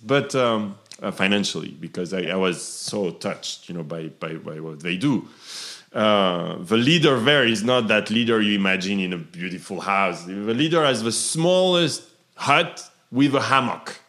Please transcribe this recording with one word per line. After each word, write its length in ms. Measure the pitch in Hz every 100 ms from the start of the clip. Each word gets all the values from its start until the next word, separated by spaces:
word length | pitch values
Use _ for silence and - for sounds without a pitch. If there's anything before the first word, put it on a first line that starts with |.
| 110
but, 300 | 139 139 135
um, 420 | 123 110 104 101 - -
uh, 80 | 101
financially, 580 | - 95 104 95 82 80 69
because 340 | 82 - 87
I, 100 | 95 82
I 100 | 92
was 260 | 92 80
so 480 | - - - 104 95
touched, 580 | 85 104 82 - - -
you 40 |
know, 80 | 87
by, 260 | 78 82 80
by, 240 | - 80
by 260 | 80 80 78
what 220 | 80 76
they 140 | 85 92
do. 300 | 143 113 - - - - - - -
Uh, 640 | - 107 104 95 87 85 82
the 180 | 87 110
leader 420 | 123 170 151 131
there 260 | 113 147 120
is 180 | 110
not 240 | 113 127 110
that 240 | 107 -
leader 300 | 110 117 113
you 120 | 104
imagine 460 | 104 98 95 92 101
in 120 | 92
a 40 | 90
beautiful 640 | 80 85 87 87 - 92
house. 440 | 92 98 98 82 85
The 80 | 95 104
leader 300 | 117 160 165 147
has 160 | 123
the 100 | 113
smallest 920 | 110 - 156 165 185 185 175 160 - - _ _ -
hut 520 | - 143 165 - - _ -
with 220 | 120 143
a 80 | 135
hammock. 580 | 117 135 123 - - -